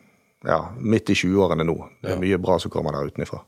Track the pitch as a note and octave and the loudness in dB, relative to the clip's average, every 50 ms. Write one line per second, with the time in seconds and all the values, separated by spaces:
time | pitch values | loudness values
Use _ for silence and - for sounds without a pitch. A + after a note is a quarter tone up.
0 | - _ _ _ _ _ _ _ - - D#2+ D#2+ D#2 F2 G#2 B2+ - G#2+ A2+ G#2+ | -20 _ _ _ _ _ _ _ -2 0 0 0 0 -4 -8 -4 0 0 0 2
1 | - - G2+ - - F2+ F#2+ G2+ F#2+ E2+ E2 D#2+ D#2+ E2 D#2+ - - - - _ | 2 0 0 2 2 2 4 4 4 4 2 2 0 0 -2 -2 -6 -12 -14 _
2 | - - F#2+ F#2 F#2 F#2+ G2 F2 F#2 F#2 F2+ E2+ - - - D#2+ D#2+ D2 D2+ C#2+ | -6 -4 -4 -2 0 0 0 2 2 2 2 2 0 -2 -4 -4 -2 -2 -2 -4
3 | C#2+ C#2+ - - D2+ - - - - | -4 -4 -6 -6 -8 -8 -8 -12 -14